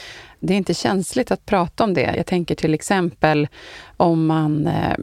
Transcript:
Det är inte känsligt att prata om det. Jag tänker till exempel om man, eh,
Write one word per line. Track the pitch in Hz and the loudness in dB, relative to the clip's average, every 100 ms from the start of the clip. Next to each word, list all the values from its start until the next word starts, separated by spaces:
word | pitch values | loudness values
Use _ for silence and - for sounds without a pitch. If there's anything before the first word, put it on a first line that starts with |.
| - - - - | -20 -20 -20 -6
Det | - | -2
är | 202 | 0
inte | 180 | 0
känsligt | 170 233 190 180 254 247 | -2 0 0 -2 -2 -2
att | 190 - | -4 0
prata | 196 175 - | 0 0 0
om | 226 | 0
det. | 170 - - | 2 0 -2
Jag | 170 | -2
tänker | 180 165 156 | -2 -2 -2
till | 160 | 0
exempel | 156 - 196 175 - 156 151 147 - - - - - | 0 0 0 0 0 2 2 0 -6 -20 -20 -10 0
om | 175 165 160 | 2 4 2
man, | 160 156 147 165 | 2 2 0 0
eh, | - - - | 0 -2 -2